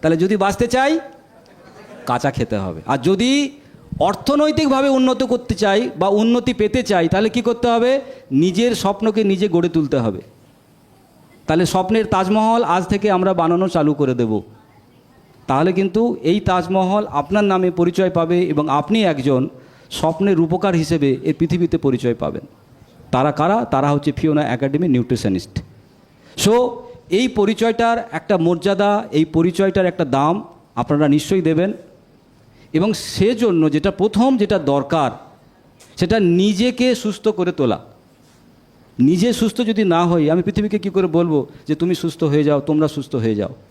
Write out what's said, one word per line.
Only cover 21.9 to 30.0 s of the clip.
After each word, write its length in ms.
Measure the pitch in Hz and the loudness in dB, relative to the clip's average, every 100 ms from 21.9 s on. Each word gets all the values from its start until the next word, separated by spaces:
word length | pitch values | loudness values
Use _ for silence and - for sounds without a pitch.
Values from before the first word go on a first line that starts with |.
| 127 127 | 0 -2
পাবেন। 280 | 117 76 - - _ _ - - - - | -2 -4 -6 -14 _ _ -20 -20 -20 -4
তারা 220 | 127 143 | 0 0
কারা? 320 | 143 160 214 | 0 0 0
তারা 260 | 240 135 143 | 0 -2 0
হচ্ছে 220 | 143 147 | 0 -2
ফিওনা 300 | 143 160 147 | -2 0 0
একাডেমি 460 | 147 120 135 147 175 | -2 -2 -2 -2 0
নিউট্রিশনিস্ট। 720 | 127 120 120 110 92 - - - - - _ _ _ - - 196 | 0 0 -2 -2 -2 -4 -12 -12 -20 -20 _ _ _ -20 -2 2
So, 240 | 233 247 - - - - | 2 2 -4 -16 -20 -2
এই 180 | 185 254 | 0 0
পরিচয়টার 800 | 208 202 226 226 226 233 233 226 | 0 0 0 -2 0 0 0 -4
একটা 240 | 160 - 196 | -10 -2 0
মর্যাদা, 680 | 165 175 202 196 202 208 226 | 2 2 0 0 2 0 0
এই 140 | 147 | 0
পরিচয়টার 640 | 160 160 170 170 196 196 180 | 0 2 0 2 0 2 0
একটা 180 | 175 | 0